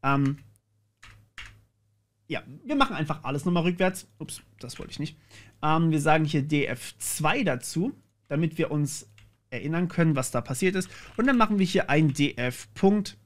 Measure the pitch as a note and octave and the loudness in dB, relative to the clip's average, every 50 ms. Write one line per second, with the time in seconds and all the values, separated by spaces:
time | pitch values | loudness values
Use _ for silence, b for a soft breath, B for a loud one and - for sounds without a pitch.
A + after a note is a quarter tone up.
0 | - C3+ C#3 C#3 C#3 C3+ C#3 - - - _ _ _ _ _ _ _ _ _ _ | 2 2 2 4 2 0 0 -4 -10 -20 _ _ _ _ _ _ _ _ _ _
1 | - - - - _ _ _ - - - - _ _ _ _ _ _ _ _ _ | -20 -20 -20 -20 _ _ _ -20 -20 -20 -20 _ _ _ _ _ _ _ _ _
2 | _ _ _ _ _ _ - - - - C3 D#3 - A#3 D4+ C#4 C4+ - G#3+ C#3 | _ _ _ _ _ _ -10 -10 -10 -12 -20 -18 -8 -4 2 2 2 2 2 -4
3 | D#3 D3 D3+ - - - C#3 C#3+ - F3+ F3 E3+ E3 F3+ F3+ F3 F#3+ F#3 F#3+ - | -4 -4 -4 -6 -4 -6 -6 -2 -2 0 0 2 2 0 0 2 0 0 0 -4
4 | - _ _ _ D#3+ D#3 - - - _ _ _ - B2 - - - - - - | -16 _ _ _ -16 -14 -14 -18 -18 _ _ _ -16 -16 -14 -14 -14 -14 -10 -8
5 | C#3+ D3+ - B B B B B B B B B - D3+ D#3 E3 E3 E3 D#3 D3+ | -8 -10 -10 B B B B B B B B B 0 2 2 4 4 4 2 2
6 | C#3+ D#3 D#3 D#3+ D#3 D3 D3+ D3 C#3 D3+ D3+ D3 C#3+ - B2+ B2 - - - _ | 4 4 4 4 4 2 0 0 0 2 0 0 0 0 -4 -8 -10 -16 -14 _
7 | - - - - D3 D3+ F3+ C#4 A#3+ F3 C3 B2+ - - - D#3+ F3+ B3+ C#4+ - | -8 -8 -6 -2 0 0 0 2 0 0 -2 -2 -6 -6 -4 -2 -2 -2 -4 -8
8 | _ _ _ _ _ _ C#3+ D3 E3+ D#3+ D#3+ - D#3+ - D3 D3 D3 C#3 - - | _ _ _ _ _ _ -2 0 0 -2 0 -2 -2 -2 0 -2 -2 -2 -4 -10
9 | - _ _ - - _ _ _ _ _ - A#2+ F2+ D3 D#3+ E3+ F3+ E3+ F3+ - | -14 _ _ -20 -20 _ _ _ _ _ -10 -8 -6 -4 -2 -2 -2 -2 0 2
10 | E3+ D#3+ D#3 B2+ C3 - - B2 - - - - - F#3 G3 F#3 F#3 B B B | 2 4 4 2 -2 -2 -4 -4 -4 -4 -4 0 0 0 2 0 -4 B B B
11 | B B B B A#3 C4+ C4+ A#3+ A3 G#3 G#3+ G3+ F#3+ F3 - F#3+ - - C#3+ D3+ | B B B B 2 4 6 4 4 4 4 2 2 2 2 0 2 4 4 4
12 | D#3+ D3+ B2+ - C#3+ C#3+ - - B2 B2+ B2 - - - - - - G3 G3+ G#3 | 4 4 4 2 0 0 0 -2 -4 -4 -4 -6 -14 -18 -6 2 4 4 4 4
13 | G#3 - - - _ | 0 -4 -10 -16 _